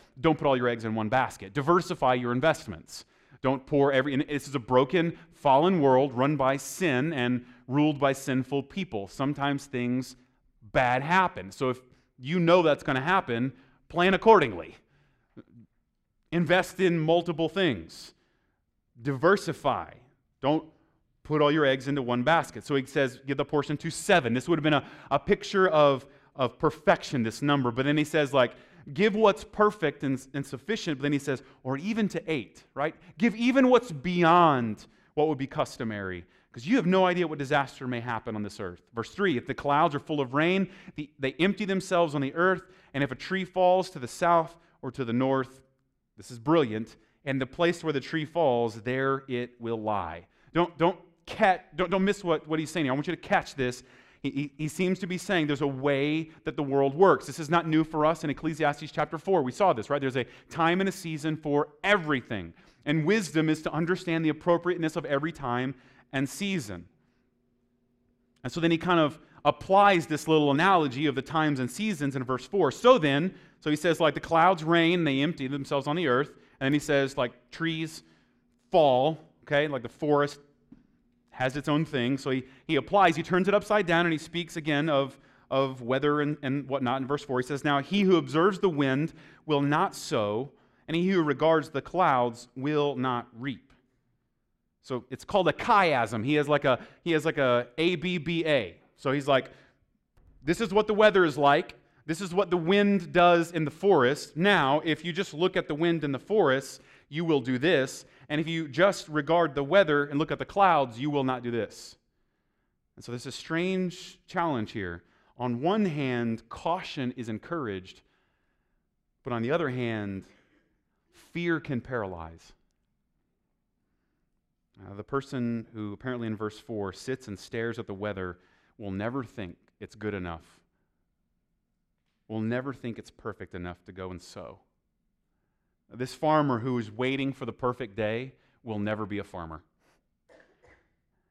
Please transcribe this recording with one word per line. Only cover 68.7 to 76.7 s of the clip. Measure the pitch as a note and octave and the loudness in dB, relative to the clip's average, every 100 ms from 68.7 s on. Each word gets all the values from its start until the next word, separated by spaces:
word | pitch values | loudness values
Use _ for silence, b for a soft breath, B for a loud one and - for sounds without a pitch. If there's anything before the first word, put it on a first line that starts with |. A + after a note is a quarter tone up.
he | E3 | 0
kind | E3+ F3 | 2 2
of | D3 - B B | 2 -2 B B
applies | C#3+ - - F#3+ G3+ F3+ - | -2 -2 2 6 6 4 0
this | D3+ - | -4 2
little | D#3 D3 | 2 4
analogy | C#3 F3+ F#3 D3+ B2 D3+ | 4 4 4 2 -2 -2
of | |
the | C3 | -2
times | C3 D#3+ D#3 C3+ | -2 0 0 0
and | B2 | -4
seasons | - A3 E3+ C#3+ C3 | -4 -4 -2 -4 -4
in | |
verse | B2 B2+ | -4 -4
four. | - G3 D3+ | -4 0 0
"So | - A#3+ B3+ | 4 6 6
then," | D3+ C#3 F3+ - B B | 4 2 0 -6 B B
so | D#3 | -4
he | D3+ | 0
says, | F3 D#3+ | 0 2
like, | D#3+ | 2
"the | C#3+ | 0
clouds | - D#3+ E3+ F#3 | 0 4 4 4
rain, | D#3 E3+ E3 F3+ | 2 2 4 2
they | D#3 C3+ | 0 0
empty | D3 F3 C3 | -2 -2 -6
themselves | C#3+ C#3 C#3+ C3+ | -6 -4 -4 -2
on | D#3 | -2
the | D#3+ | 0
earth." | B2 D3 - b b | 0 0 -8 b b
And | |
then | C3+ | -2